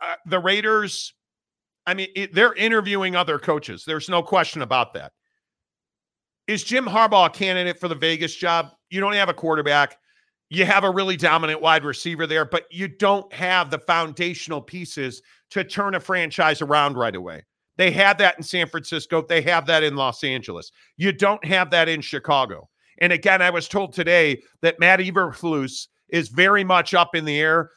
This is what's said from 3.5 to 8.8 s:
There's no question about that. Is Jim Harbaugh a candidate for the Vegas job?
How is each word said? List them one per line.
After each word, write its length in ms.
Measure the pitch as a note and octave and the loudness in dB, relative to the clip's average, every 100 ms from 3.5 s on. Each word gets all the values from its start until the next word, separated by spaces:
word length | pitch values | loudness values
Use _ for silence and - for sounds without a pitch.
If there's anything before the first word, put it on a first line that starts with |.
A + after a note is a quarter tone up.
| D3+ - F#2 | -4 -4 -12
There's 240 | - D#3 D3 | -8 -8 -2
no 140 | F3 | -2
question 400 | E3+ F#3+ D#3+ D#3 | 2 2 0 -2
about 320 | B2 C3 A#2+ | -2 0 0
that. 180 | - C#2 _ _ _ _ _ _ _ _ _ _ _ _ _ - | -6 -16 _ _ _ _ _ _ _ _ _ _ _ _ _ -6
Is 160 | G#3+ | -6
Jim 240 | - B3 A#3+ | -2 -2 0
Harbaugh 400 | G3+ A3+ G3+ E3+ | 2 4 6 4
a 40 | |
candidate 500 | - G3 F#3 F3+ E3+ | 2 -4 -2 -4 -4
for 80 | F3+ | -6
the 80 | D#3 | -2
Vegas 400 | D#3+ D#3+ D#3+ - | -2 -2 -6 -4
job? 340 | F3 E3+ D3+ _ | -2 0 -2 _